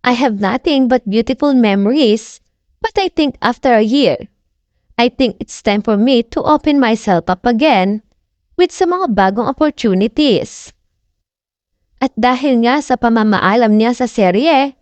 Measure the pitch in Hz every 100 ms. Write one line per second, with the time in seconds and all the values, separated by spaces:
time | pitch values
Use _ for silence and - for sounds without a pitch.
0 | 247 240 262 202 196 254 - 277 262 254
1 | 208 214 233 262 294 262 220 196 202 277
2 | 240 214 - - _ _ _ _ 440 415
3 | 370 - 294 - 220 240 269 226 214 277
4 | 226 131 - _ _ _ _ _ _ -
5 | 247 - 254 - - - - 202 202 208
6 | 240 247 233 320 - 302 - 285 240 220
7 | - 175 - 180 240 226 302 214 190 214
8 | _ _ _ _ _ - 349 - 349 359
9 | 359 202 190 202 233 269 302 - 226 185
10 | 202 - 294 180 - - - _ _ _
11 | _ _ _ _ _ _ _ _ _ _
12 | 262 - 247 254 277 240 233 285 - 254
13 | 233 226 214 196 180 220 226 214 226 240
14 | 247 - 185 190 311 277 277 -